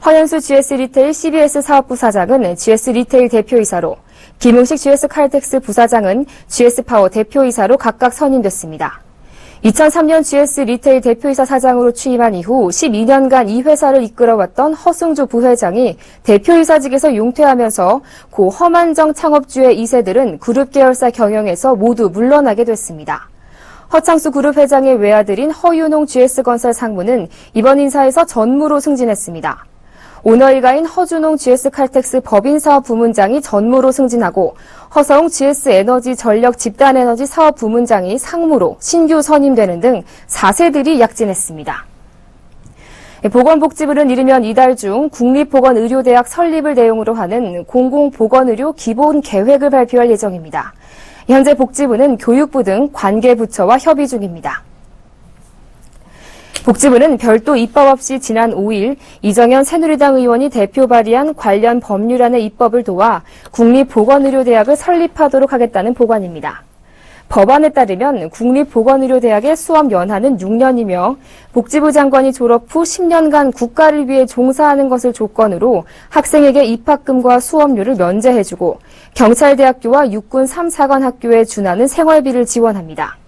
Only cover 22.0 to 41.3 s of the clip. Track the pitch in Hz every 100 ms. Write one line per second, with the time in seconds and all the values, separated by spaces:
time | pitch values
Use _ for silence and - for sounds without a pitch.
22 | 214 175 247 294 285 208 233 214 - 160
23 | 151 147 - - - - - - - 320
24 | 320 330 311 277 285 294 285 277 269 254
25 | 208 214 208 196 285 311 349 330 320 302
26 | 302 254 254 262 247 240 240 233 233 202
27 | 185 247 170 - - - 233 277 285 277
28 | 269 269 339 - 220 269 302 294 285 277
29 | 240 208 - 165 156 - - _ _ _
30 | - - - 226 269 262 254 269 330 -
31 | 349 330 311 311 - 247 277 269 262 269
32 | 247 262 254 208 226 294 302 277 269 226
33 | 233 220 196 269 285 208 220 262 262 262
34 | 262 233 196 185 175 - - - - -
35 | 294 285 330 - 269 285 277 190 202 254
36 | 247 247 240 214 247 240 233 214 269 262
37 | 247 233 269 - 311 302 220 226 240 214
38 | 180 226 - 339 330 285 175 - - 339
39 | 320 320 294 302 277 254 202 170 196 240
40 | - - - - 196 196 339 294 269 311
41 | 226 - 220